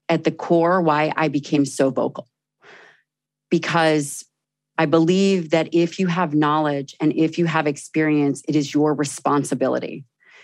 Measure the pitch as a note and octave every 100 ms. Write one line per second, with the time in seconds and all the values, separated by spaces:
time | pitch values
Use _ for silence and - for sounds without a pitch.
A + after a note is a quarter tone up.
0 | - D#3+ E3 - - E3+ E3+ F#3 E3 D3
1 | D#3 - D#3 C#3+ - D3 C3+ - C3+ B2+
2 | B2 - - _ _ _ - - - _
3 | _ _ _ _ - E3+ - E3 D#3+ D#3
4 | C#3+ - - _ _ _ _ - D#3 E3
5 | E3 F#3 G3 F#3+ D#3 E3 D#3+ E3+ E3+ -
6 | F#3 E3+ E3 D3+ D3+ D#3 D3+ C#3+ C3+ -
7 | D3+ - D#3+ E3 E3+ D#3+ D3+ C#3+ - D#3
8 | D#3 D3+ C#3+ C#3 - D3+ C#3+ D3 D3+ D3+
9 | C#3+ - C#3 C#3+ - C3 C3 B2+ - -
10 | - _ _ -